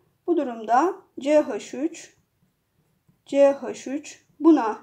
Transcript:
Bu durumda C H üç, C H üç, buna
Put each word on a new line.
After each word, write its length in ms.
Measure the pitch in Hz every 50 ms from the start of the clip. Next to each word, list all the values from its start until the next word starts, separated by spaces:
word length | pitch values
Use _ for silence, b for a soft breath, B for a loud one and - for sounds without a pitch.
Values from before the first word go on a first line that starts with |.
| _ _ _ _ _
Bu 100 | 349 339
durumda 580 | 320 285 254 233 226 220 214 233 254 311 370 392 - - _ _ -
C 200 | 247 277 302 302
H 380 | 294 247 233 202 - - - 247
üç, 380 | 285 339 339 - - - _ _ _ _ _ _ _ _ _ _ _ _ _ _ _ _ _ _ _ _ _ _ _
C 260 | - 277 277 277 277 277
H 380 | 277 262 220 - - - 254
üç, 340 | 262 302 - - - - _ _ _ -
buna 380 | 294 330 311 277 233 214 214 -